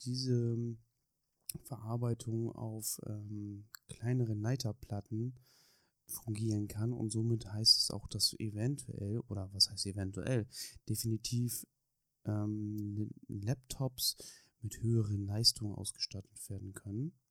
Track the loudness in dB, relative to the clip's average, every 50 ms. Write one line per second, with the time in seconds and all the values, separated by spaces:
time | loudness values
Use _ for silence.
0 | -4 -4 -2 0 2 4 4 6 6 4 2 2 0 -2 -4 -8 -12 _ _ _
1 | _ _ _ _ _ _ _ _ _ -12 -10 -10 -10 -10 -10 -6 -2 -2 0 2
2 | 2 2 0 0 -2 -2 -2 0 0 -2 -4 -4 -6 -6 -6 -4 -4 -4 -4 -4
3 | -6 -6 -6 -6 -6 -8 -6 -6 -6 -6 -8 -10 -12 -16 -18 -20 _ -18 -12 -4
4 | -2 0 2 4 2 2 2 0 2 2 0 2 0 -2 -4 -4 -6 -6 -6 -6
5 | -4 -2 -2 -2 -2 -2 -4 -8 -16 _ _ _ _ _ _ _ _ _ _ _
6 | _ -10 -10 -6 -4 -4 -2 0 2 2 4 2 2 0 -2 0 0 0 0 0
7 | -2 0 2 2 4 4 2 2 0 -2 -2 4 6 8 8 8 6 2 0 -4
8 | -4 -4 0 2 2 2 2 0 -2 -2 0 2 2 2 2 0 -4 -6 -4 -2
9 | -2 0 0 -2 -2 -4 -4 -4 -4 -4 2 4 4 4 4 0 -4 -4 -2 -2
10 | -2 -2 -2 -2 0 2 2 2 2 0 -4 -10 -10 -10 -12 -8 -4 -2 -2 0
11 | 2 0 0 0 0 0 0 2 2 0 -2 -4 -8 -10 _ _ _ _ _ _
12 | _ _ _ _ -2 0 0 2 2 0 0 0 -2 -2 -2 -2 -2 -2 -2 -2
13 | -2 -4 -6 -10 -10 -8 -6 -2 0 0 0 -2 -2 -6 -4 -2 -2 -2 0 0
14 | 0 0 0 -2 -8 -16 -16 -18 -20 _ _ _ -8 -8 -6 -2 2 4 4 4
15 | 4 4 2 0 0 0 0 4 6 6 4 4 0 -4 -4 -4 -6 -6 -6 -6
16 | -8 -6 -6 -10 -10 -12 -14 -14 -10 -8 -8 -8 -8 -10 -10 -10 -8 -6 -4 -4
17 | -4 -4 -6 _ _ _